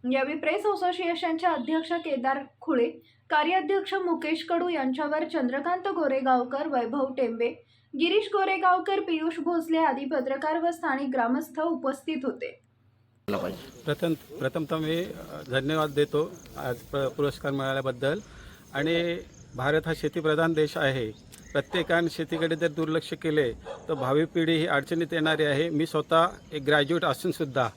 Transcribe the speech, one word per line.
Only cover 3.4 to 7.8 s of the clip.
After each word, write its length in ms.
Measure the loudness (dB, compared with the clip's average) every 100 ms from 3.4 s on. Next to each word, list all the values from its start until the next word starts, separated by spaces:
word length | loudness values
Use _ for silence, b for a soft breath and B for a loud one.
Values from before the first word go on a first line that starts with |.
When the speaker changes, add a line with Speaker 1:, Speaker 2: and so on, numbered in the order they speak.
| 4 2 2 0 0
Speaker 1:
मुकेश 520 | -2 0 0 0 -4 0
कडू 200 | 0 2
यांच्यावर 560 | 0 0 0 0 0
चंद्रकांत 640 | 0 0 0 0 0 -2 0
गोरेगावकर, 800 | 0 0 2 4 2 2 -2 -2
वैभव 400 | 0 0 0 -2 0
टेंबे, 320 | -2 0 -2 -2 b b